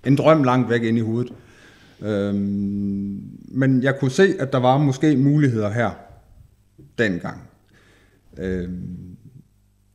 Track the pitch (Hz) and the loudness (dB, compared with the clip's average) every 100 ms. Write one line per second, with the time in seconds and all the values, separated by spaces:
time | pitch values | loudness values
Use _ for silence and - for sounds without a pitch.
0 | 123 139 143 160 131 123 113 120 117 117 | 2 2 4 4 4 2 2 0 2 0
1 | 110 113 123 - - - - - - - | 0 -4 -6 -10 -20 -20 -20 -20 -20 -12
2 | 104 104 101 101 98 101 101 101 101 98 | -4 -2 -2 -2 -2 -2 -4 -4 -4 -4
3 | 98 98 104 - - 127 135 131 131 131 | -6 -10 -14 -18 -10 -2 2 2 2 0
4 | 135 131 190 165 131 131 123 135 147 135 | -2 2 2 2 -2 0 2 4 2 2
5 | 156 135 139 151 143 113 104 113 110 - | 2 4 4 4 2 2 -2 -2 -2 -4
6 | - - _ - - _ _ _ - - | -18 -20 _ -20 -20 _ _ _ -20 -2
7 | 110 85 - - - _ _ _ _ _ | -2 -2 -6 -14 -20 _ _ _ _ _
8 | _ _ _ - 92 92 90 90 92 90 | _ _ _ -10 -6 -4 -6 -10 -10 -12
9 | 90 90 - - _ _ _ _ _ | -16 -20 -20 -20 _ _ _ _ _